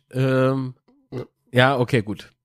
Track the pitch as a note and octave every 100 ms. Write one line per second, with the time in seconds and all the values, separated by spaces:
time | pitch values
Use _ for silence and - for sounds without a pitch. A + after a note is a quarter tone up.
0 | _ C3 C3 C3 C3 C3+ C3 - _ _
1 | _ B2+ A#2 _ _ B2 C3 C3+ A#2+ A#2+
2 | G#2 G2 - _